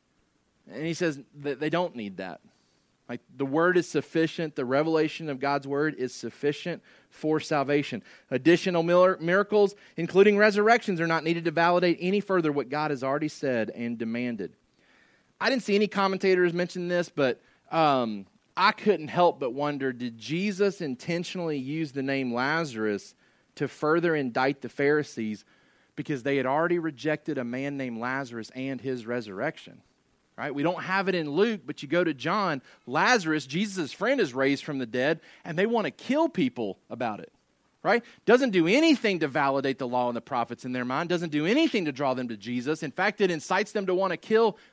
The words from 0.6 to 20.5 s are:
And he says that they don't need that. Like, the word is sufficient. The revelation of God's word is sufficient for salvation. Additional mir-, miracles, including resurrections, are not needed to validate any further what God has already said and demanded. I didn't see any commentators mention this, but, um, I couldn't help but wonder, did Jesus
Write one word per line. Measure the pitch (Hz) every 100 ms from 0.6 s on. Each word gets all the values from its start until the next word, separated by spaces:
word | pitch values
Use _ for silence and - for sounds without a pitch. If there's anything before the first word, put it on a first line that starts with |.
| -
And | 107 160
he |
says | 160 170 143 - 147
that | 143 131
they | 135
don't | 160 180 120
need | 101 92
that. | 92 80 _ _ _ _ _ _ -
Like, | 120 _ 127
the | 139
word | 147 170 180
is | 160
sufficient. | 151 - 165 160 - 160 143
The | 127
revelation | 135 160 160 156 - 160
of | 131
God's | 139 143 139
word | 139 156 143
is | 127
sufficient | - 117 - 143 151 175 165 - - _
for | - 156 156
salvation. | - 151 135 147 139 113 - - -
Additional | 127 135 170 190 175
mir-, | 165 180 180 180
miracles, | 165 190 202 208 202 202 - -
including | 165 170 202 202
resurrections, | 214 202 214 240 - 175
are | 165
not | 165
needed | 156 170 165
to |
validate | 156 170 175 180 165
any | 180 202
further | - 190 156
what | 143 123
God | 147 151
has | 135
already | 135 143 151
said | - 139 123 107
and | - 117 117
demanded. | 113 117 123 110 85 - _ _ _ _ _ _ _ -
I | 220
didn't | 262
see | 202 202
any | 208
commentators | 208 196 190 196 180 180
mention | 160 139 180 175
this, | 175 175
but, | - 135 117 _ _ -
um, | 160 151 135 117 104 98 _ _ -
I | 196
couldn't | 208 208 175 151
help | 127 175 131
but | 135
wonder, | 131 147 143 135
did | 123 123 117
Jesus | 110 165 202